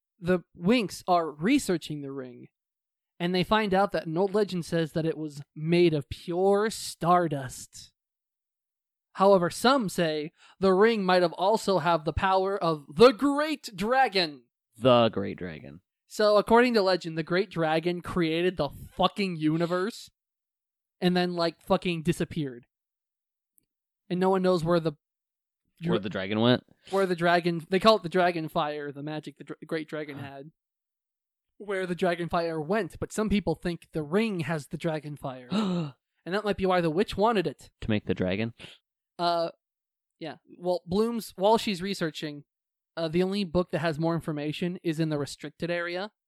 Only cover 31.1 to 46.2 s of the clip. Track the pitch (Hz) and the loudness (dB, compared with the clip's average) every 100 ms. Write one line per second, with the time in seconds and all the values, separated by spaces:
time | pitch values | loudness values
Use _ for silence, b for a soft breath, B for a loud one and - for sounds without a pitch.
31.1 | _ _ _ _ - 202 190 185 175 185 | _ _ _ _ -14 -6 -4 -2 0 0
32.1 | 170 170 175 170 160 151 220 170 - - | 0 -2 -2 -2 -2 -2 -2 -2 -6 -8
33.1 | - 214 208 175 156 180 170 - 160 147 | -4 0 0 0 -2 -4 -6 -6 -8 -2
34.1 | 190 226 185 151 165 - 160 170 156 143 | 0 0 -2 -4 -4 -6 -6 -4 -4 -6
35.1 | 147 143 127 123 190 202 175 151 - _ | -10 -10 -12 -4 -2 0 -2 -4 -10 _
36.1 | _ - 196 208 190 185 180 170 156 - | _ -6 -4 -2 0 2 2 2 0 -2
37.1 | - 214 220 160 - - _ - 208 - | 0 2 2 -2 -6 -16 _ -2 -2 -2
38.1 | - 92 98 117 B B B _ _ _ | -2 -2 -2 -4 B B B _ _ _
39.1 | - 175 170 165 - _ _ _ _ _ | -4 -2 0 -2 -8 _ _ _ _ _
40.1 | - 156 131 _ - 175 180 175 185 226 | -16 -14 -14 _ -8 -4 -2 -2 0 0
41.1 | 233 - - 196 220 - 180 196 196 165 | -2 -8 -2 2 2 2 -4 -4 -4 -4
42.1 | - 156 147 - _ _ _ _ - 165 | -4 -10 -10 -16 _ _ _ _ -6 -2
43.1 | 170 185 202 185 160 180 170 165 147 165 | 0 2 0 0 0 0 -2 -2 0 0
44.1 | 165 - 151 147 147 175 180 170 156 160 | 0 -2 -4 -6 -4 -4 -4 -4 -2 0
45.1 | 147 139 - 147 - 170 175 175 180 208 | -2 -4 -10 -14 -8 -6 -4 -4 -6 -8
46.1 | _ | _